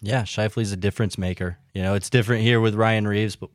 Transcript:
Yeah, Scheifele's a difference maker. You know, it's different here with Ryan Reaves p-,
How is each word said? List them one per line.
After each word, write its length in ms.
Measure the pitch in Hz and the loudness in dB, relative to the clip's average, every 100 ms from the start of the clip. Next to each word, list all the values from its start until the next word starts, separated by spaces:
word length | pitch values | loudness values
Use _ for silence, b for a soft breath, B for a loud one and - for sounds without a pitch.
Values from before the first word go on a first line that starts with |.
Yeah, 220 | 104 127 | -2 -2
Scheifele's 480 | 104 - 107 - 107 | -2 -2 -2 -2 -4
a 60 | 98 | -2
difference 400 | 101 - 110 - | -2 -2 -2 -2
maker. 400 | 92 90 90 87 _ | -4 -4 -6 -8 _
You 80 | 98 | -4
know, 140 | 92 101 | -2 -2
it's 140 | - | 0
different 340 | 127 107 117 | 0 2 2
here 180 | 113 120 | 4 4
with 140 | 113 104 | 4 2
Ryan 340 | 113 110 104 | 2 2 0
Reaves 260 | 104 107 - | 0 -2 -4
p-, 120 | 90 | -12